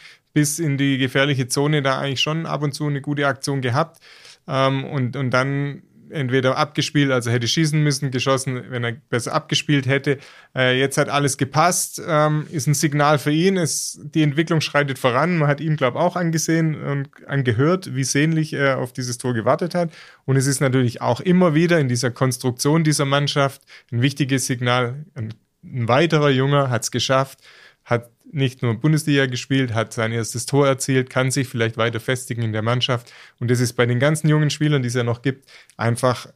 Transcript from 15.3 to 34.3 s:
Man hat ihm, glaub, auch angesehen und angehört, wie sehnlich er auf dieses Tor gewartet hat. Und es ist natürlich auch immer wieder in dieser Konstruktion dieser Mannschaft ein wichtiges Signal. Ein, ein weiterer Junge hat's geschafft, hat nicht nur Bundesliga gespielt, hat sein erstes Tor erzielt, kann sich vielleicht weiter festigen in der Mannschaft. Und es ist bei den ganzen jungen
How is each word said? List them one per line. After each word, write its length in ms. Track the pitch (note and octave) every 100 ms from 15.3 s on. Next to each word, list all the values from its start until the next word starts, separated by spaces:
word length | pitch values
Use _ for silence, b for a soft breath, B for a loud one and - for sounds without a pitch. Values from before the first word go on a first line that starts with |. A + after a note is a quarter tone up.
| F3
Man 100 | D3
hat 140 | C#3+
ihm, 160 | D#3 D3+
glaub, 180 | B2+ B2
auch 200 | F3 F3
angesehen 640 | E3+ D#3+ D#3+ E3 D#3+ D3
und 280 | C#3 C#3+ C#3 - -
angehört, 680 | C#3 B2+ A2 D3 F3+ B2+
wie 100 | B2+
sehnlich 500 | C3 C#3+ D#3 D#3+ D#3
er 260 | C#3 C#3 C3
auf 120 | B2+
dieses 280 | - B2 A#2+
Tor 160 | B2+ A#2
gewartet 400 | A2 D3 F3 F3
hat. 160 | E3+ B B B B
Und 100 | C3+
es 120 | C3+
ist 140 | C3+
natürlich 380 | C#3 C3 B2 A#2
auch 200 | A#2+ A#2+
immer 320 | F#3 F3+ F3+
wieder 260 | D3+ E3+ E3+
in 100 | C3+
dieser 200 | A#2+ B2+
Konstruktion 760 | - C3 B2 B2+ A#2+ C#3+ E3
dieser 220 | D#3 C#3+ C#3
Mannschaft 560 | C#3+ C#3+ D3 C#3 - _ B B
ein 100 | A#2
wichtiges 460 | C3+ C#3 C3 C3+ -
Signal. 580 | B2 B2 B2 B2 C3+ D3+
Ein, 220 | - A2 - _ _
ein 240 | - C#3 A#2
weiterer 440 | B2+ E3 D#3+ D3
Junge 400 | C3 C3+ C#3+ C3+
hat's 180 | A2+ -
geschafft, 500 | B2+ - C3 C3+ - B B B B -
hat 240 | A#2+ - _ -
nicht 300 | D3 C3+ -
nur 140 | B2 A2
Bundesliga 500 | D#3 D#3 D3+ C#3+ C3+
gespielt, 480 | B2 - C3+ B2+
hat 180 | A2 G#2+
sein 200 | - A2
erstes 340 | A#2 A2 A#2+ -
Tor 220 | C#3 C#3
erzielt, 420 | B2+ - C3 B2+
kann 220 | C3 C3
sich 160 | C#3 B2
vielleicht 300 | B2 A2+ A2+
weiter 220 | A2+ A2+
festigen 440 | - B2 - A#2+
in 100 | A2+
der 80 | G#2+
Mannschaft. 500 | A2 B2 A#2+ A#2+ - B B B
Und 100 | A#2+
es 100 | B2
ist 140 | B2
bei 140 | - A#2+
den 120 | B2
ganzen 300 | C#3+ D#3
jungen 220 | D#3